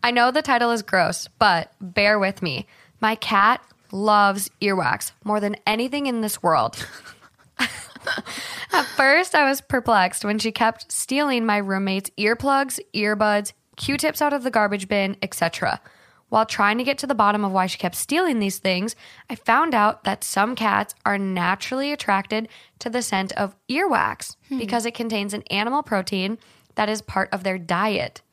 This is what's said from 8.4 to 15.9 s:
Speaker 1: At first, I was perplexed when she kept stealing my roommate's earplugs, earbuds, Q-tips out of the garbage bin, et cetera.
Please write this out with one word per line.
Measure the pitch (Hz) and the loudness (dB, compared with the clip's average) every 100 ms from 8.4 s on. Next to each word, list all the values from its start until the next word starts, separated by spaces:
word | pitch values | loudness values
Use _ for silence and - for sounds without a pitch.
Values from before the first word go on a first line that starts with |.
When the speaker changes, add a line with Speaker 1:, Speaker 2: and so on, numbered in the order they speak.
| - - - | -12 -12 -2
Speaker 1:
At | 359 277 | -2 -2
first, | - 269 302 359 | 2 4 4 4
I | 311 277 | 2 2
was | 269 | 0
perplexed | - 262 233 220 180 - | -2 -2 2 4 4 0
when | 208 214 | -4 -2
she | 220 | -2
kept | 214 226 226 - | 0 0 0 -8
stealing | - - 269 294 254 226 | -8 -2 0 0 0 0
my | 208 | 0
roommate's | 196 190 196 190 196 - | 0 -2 0 -2 -4 -2
earplugs, | 208 233 269 269 269 - - | 0 0 2 2 0 -6 -8
earbuds, | - 208 214 214 208 202 - _ _ | -4 -2 2 2 2 -2 -12 _ _
Q-tips | - 277 311 - | -4 0 0 0
out | 294 | 0
of | 285 | 0
the | 254 | 0
garbage | 226 208 202 190 | 0 0 -2 -2
bin, | 208 196 196 | 0 0 -4
et | 196 | -8
cetera. | - 165 - 139 - - | -2 -2 0 -2 -4 -8